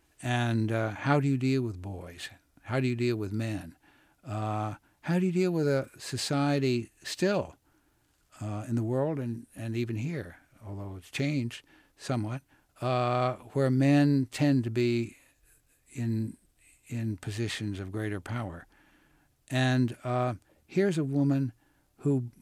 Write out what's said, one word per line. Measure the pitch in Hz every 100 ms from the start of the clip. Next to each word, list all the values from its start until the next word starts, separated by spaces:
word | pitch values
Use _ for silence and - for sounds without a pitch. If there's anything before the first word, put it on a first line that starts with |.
| _ _
and, | 123 123 120 117 110
uh, | 113 110
how | 101 135 147
do | 139
you | 131
deal | 131 135
with | 117 92
boys? | 95 90 87 87 - - _ _ -
How | 120
do | 127
you | 120
deal | 120 113
with | 101
men? | 107 113 104 82 - _ _ _ _ -
Uh, | 104 107 107 107 104 _ _
how | - 175
do | 185
you |
deal | 175 185
with | 170 147
a | 135 135 -
society | - 127 - 143 143 143 135 120 110 _
still | - - 185 202 - - _ _ _ _ _ _ _ -
uh, | 107 104 113
in | 117
the |
world | 110 127 147 147
and, | 120 117 - -
and | 113 113
even | 117 110
here, | 139 160 - - _ _ 101
although | 101 101 95
it's | -
changed | - 143 147 117 - - - _ _
somewhat, | - 127 104 131 - _ _ -
uh, | 123 123 120 123 127 123 123
where | 135 135
men | 131 135 143 143 139 127
tend | - 143 135
to | 117
be | 113 120 117 113 - _ _ _ _ _ _ _
in, | - 117 110 110 - _ _ _ _ -
in | 120 113 101
positions | - 104 113 - 107 95
of | 95
greater | 107 107 104
power. | - 120 104 82 - _ _ _ _ _ _ _ _
And, | 127 127 127 120 -
uh, | 127 123 123 110 _ _ _
here's | 185 196 165
a |
woman | 139 143 139 139 135 - _ _ _ _
who | 143 135 120 -